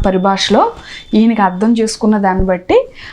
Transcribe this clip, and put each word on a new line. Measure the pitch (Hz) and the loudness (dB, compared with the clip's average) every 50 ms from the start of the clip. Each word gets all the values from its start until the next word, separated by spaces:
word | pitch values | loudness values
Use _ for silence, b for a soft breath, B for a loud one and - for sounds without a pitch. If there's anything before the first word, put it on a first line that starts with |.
| - | 0
పరిభాషలో | 196 190 185 180 196 196 196 - - 202 254 403 466 466 B B B B B B B - | 0 0 0 0 0 0 -2 0 0 2 2 2 0 -2 B B B B B B B 2
ఈయనకి | 214 226 233 226 214 | 2 2 2 2 2
అర్థం | 196 185 180 185 214 226 240 | 0 0 0 0 0 0 2
చేసుకున్న | 220 220 220 - - 226 214 214 | 0 0 -4 -4 -2 0 0 0
దాన్ని | 202 202 190 185 190 190 | 2 0 0 0 0 0
బట్టి, | 185 180 180 180 - 370 494 554 B B B B B | -2 -2 -4 -2 0 0 0 0 B B B B B